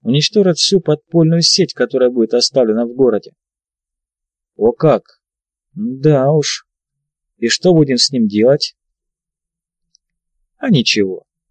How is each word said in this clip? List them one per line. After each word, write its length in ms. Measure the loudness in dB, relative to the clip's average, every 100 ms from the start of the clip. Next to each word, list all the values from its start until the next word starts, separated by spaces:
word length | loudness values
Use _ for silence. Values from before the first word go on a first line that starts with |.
уничтожат 560 | -4 -2 0 0 0 0
всю 220 | 0 -2
подпольную 600 | 0 -4 _ 0 2 2
сеть, 320 | 0 0 -2
которая 360 | -2 -4 0 0
будет 240 | 0 0
оставлена 520 | 0 -2 0 0 0 -4
в 80 |
городе». 400 | 0 0 0 -6 _ _ _ _ _ _ _ _ _ _ _ _ -4
«О 160 | -2
как! 500 | 0 0 0 -4 _ _ _ _ _ _
Да 580 | -10 -10 -4 0 2 2
уж. 340 | 0 -2 -8 _ _ _ _ _ _ _ -6
И 100 | -4
что 240 | -2 2
будем 240 | 2 2 0
с 140 | -2
ним 160 | -2 -2
делать?» 480 | 0 2 0 -2 -14 _ _ _ _ _ _ _ _ _ _ _ _ _ _ _ _ _ _
«А 120 | -2
ничего. 540 | 0 0 -2 -2 -6 -14 _ _